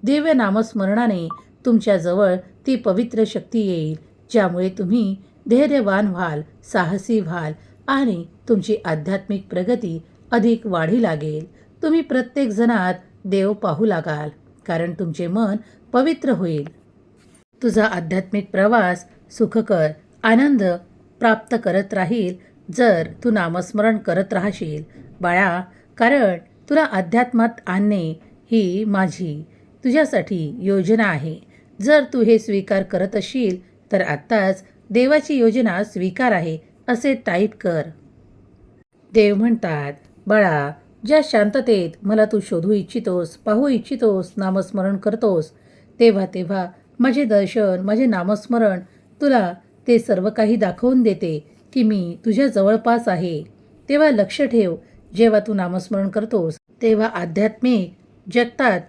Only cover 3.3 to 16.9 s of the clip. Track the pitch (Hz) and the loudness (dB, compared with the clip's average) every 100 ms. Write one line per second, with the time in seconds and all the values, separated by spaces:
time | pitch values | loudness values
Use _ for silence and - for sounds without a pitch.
3.3 | 208 - 233 202 170 156 156 - _ _ | -2 -4 -2 -2 -2 -4 -6 -12 _ _
4.3 | 226 190 175 185 185 180 233 202 196 - | 0 0 0 -4 -4 -2 0 0 -4 -12
5.3 | _ - 240 294 285 202 196 208 175 175 | _ 0 2 4 2 2 0 0 -2 -4
6.3 | 151 156 _ - 208 170 196 196 226 165 | -6 -10 _ -6 -4 -2 -4 -2 -2 -2
7.3 | 175 156 156 - _ - 269 262 175 165 | -6 -8 -10 -18 _ -4 -2 0 -2 -8
8.3 | _ - 220 165 208 175 156 151 196 196 | _ -2 -2 0 -4 -2 -6 -4 -6 -4
9.3 | 202 - 180 185 240 208 165 - _ - | -8 -6 -6 -2 -4 -4 -10 -12 _ -4
10.3 | 240 220 226 220 170 160 240 214 156 156 | 0 2 0 -2 -2 0 0 0 -2 -6
11.3 | 151 160 _ _ _ 320 330 - 254 254 | -8 -12 _ _ _ -2 0 0 -4 -2
12.3 | - 262 202 233 226 180 180 _ _ 196 | -4 -2 0 0 2 0 -4 _ _ -4
13.3 | 196 190 208 208 151 220 175 160 151 151 | -2 0 -2 -4 0 0 0 -4 -6 -8
14.3 | - _ _ - 165 170 160 175 156 170 | -14 _ _ -6 -4 -4 -6 -8 -6 -4
15.3 | 196 220 214 - _ _ 247 277 330 294 | -2 -2 -4 -8 _ _ 0 0 0 -2
16.3 | 190 180 156 147 - _ | -2 -2 -4 -6 -16 _